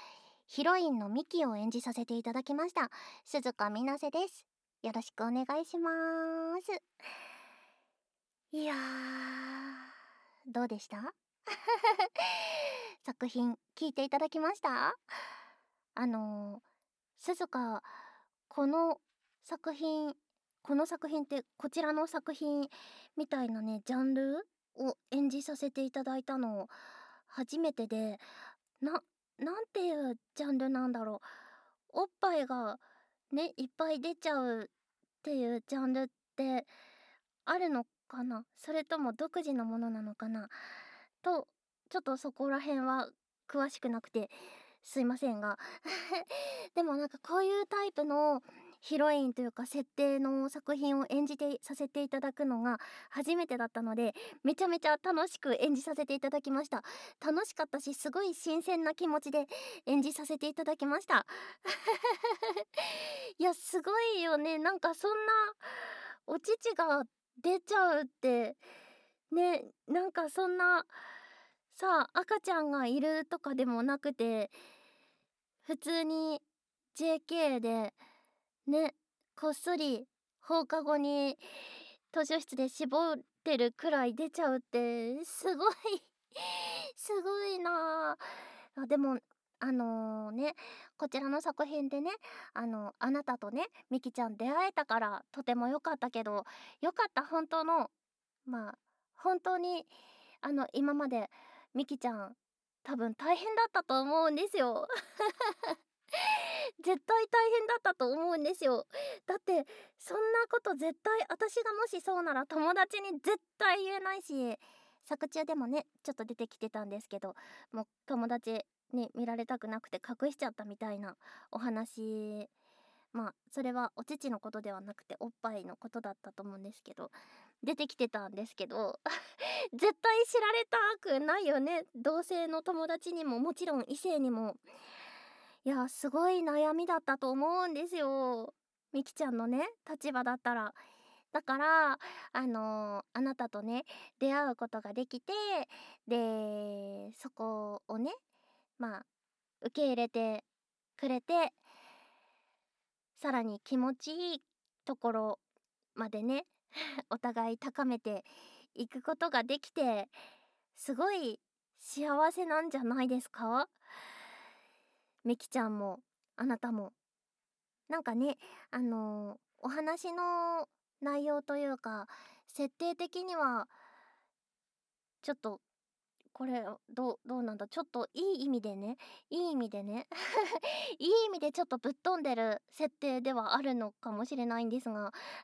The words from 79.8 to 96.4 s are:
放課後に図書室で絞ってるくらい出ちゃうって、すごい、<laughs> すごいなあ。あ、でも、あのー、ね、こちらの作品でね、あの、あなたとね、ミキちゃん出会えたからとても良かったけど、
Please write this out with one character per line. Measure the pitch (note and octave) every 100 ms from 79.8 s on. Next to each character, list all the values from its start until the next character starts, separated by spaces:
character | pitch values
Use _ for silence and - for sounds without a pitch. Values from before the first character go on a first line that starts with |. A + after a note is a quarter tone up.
| D4+ A3+ B3+ _ _ _
放 | - E4 D4+
課 | D#4+
後 | D4 D4
に | C#4+ C#4+ C#4 - - - - - - - _
図 | D#4+ D4+
書 | D#4+
室 | - C4
で | C4
絞 | - C#4 C#4+ E4
っ | D4 - _
て | A3 A#3+
る | A#3+
く | - D#4+
ら | D4 B3
い | A#3
出 | D#4
ち | -
ゃ | D4+
う | C4
っ |
て、 | - A#3+ A#3+ A#3 A3+ C4+
す | E4 - F4+ D4
ご | G4+
い、 | - A4 G4 - _ _
<laughs> | - - - A5 - D5+ -
す | - G#4
ご | F4+ G4+ G4+
い | F#4
な | F4 E4+ D#4+ D#4+ D#4
あ。 | D4 - - - - - -
あ、 | B3+
で | C#4+
も、 | C#4 B3+ - _ _ _
あ | B3+
の | B3+ A#3 A3+ A3 A3 G#3+
ー、 |
ね、 | A3+ D4 - - - - -
こ | C#4
ち | C4
ら | C#4
の | D4
作 | D#4+ C#4 D4
品 | D4+ C#4
で | C#4
ね、 | D#4+ G#4+ - - - A3+
あ | A#3
の、 | A3 G#3 -
あ | B3
な | C#4
た | C#4+ B3
と | G#3
ね、 | A#3+ G4 - -
ミ | B3+
キ | B3+
ち | B3
ゃ | A#3
ん | G#3
出 | A#3+
会 | D4+ F#4+
え |
た | E4 D4
か | C#4
ら | D#4+ D4+ -
と | -
て | B3+
も | A#3+ A#3+
良 | C#4+
か | E4
っ | D4
た | B3
け | A3+
ど、 | G#3+ G#3